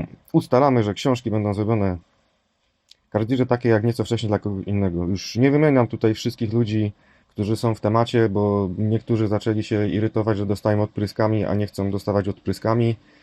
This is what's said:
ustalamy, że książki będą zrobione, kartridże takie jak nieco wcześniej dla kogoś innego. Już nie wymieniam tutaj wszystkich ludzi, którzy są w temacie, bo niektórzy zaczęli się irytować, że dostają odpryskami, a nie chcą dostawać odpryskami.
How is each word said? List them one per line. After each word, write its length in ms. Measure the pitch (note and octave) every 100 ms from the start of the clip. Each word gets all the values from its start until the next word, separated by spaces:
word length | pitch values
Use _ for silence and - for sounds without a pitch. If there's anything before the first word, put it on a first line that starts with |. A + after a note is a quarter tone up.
| - - _
ustalamy, 520 | D#3+ - B2 C#3+ B2
że 100 | G#2
książki 380 | F#2+ C#3+ B2 A2+
będą 220 | G#2+ G#2
zrobione, 440 | G2 G#2+ A2+ G2 F2 - _ _ _ _ _ _ _ _ _ _
kartridże 360 | G#2 A2 C3 B2+
takie 240 | B2 B2
jak 140 | A2
nieco 200 | A2+ A#2
wcześniej 240 | G#2+ A2+ A2
dla 120 | G#2
kogoś 260 | G#2 G2 F#2+
innego. 380 | G2+ G2 E2+
Już 320 | F2 F#2+ - G#2+
nie 160 | C3+
wymieniam 360 | D3 D#3 C3+ A2+
tutaj 260 | A#2 A2
wszystkich 400 | A2 A#2+ - A2
ludzi, 380 | A2+ A2 G#2+ G#2 - _ _ _
którzy 280 | - G2+ A2+
są 200 | A#2+ G#2+
w 40 |
temacie, 500 | G#2+ A2 A#2 A#2+ A2+
bo 400 | G2 G#2 G2+ F#2+ F#2
niektórzy 500 | G#2+ A2+ - A2+ G#2+
zaczęli 360 | G#2 A#2 G#2+
się 240 | G#2+ G#2+ G#2
irytować, 500 | F2 A2 A2 G#2+ G2+
że 80 | G2+
dostają 360 | G2+ A2 G#2
odpryskami, 640 | G#2+ - G#2 - A2 A2 G2+
a 80 |
nie 140 | G2+ G#2
chcą 240 | - G2
dostawać 360 | G2 - G2+ G2
odpryskami. 680 | F#2 - F#2+ A2 A#2 A#2 A2+ _ _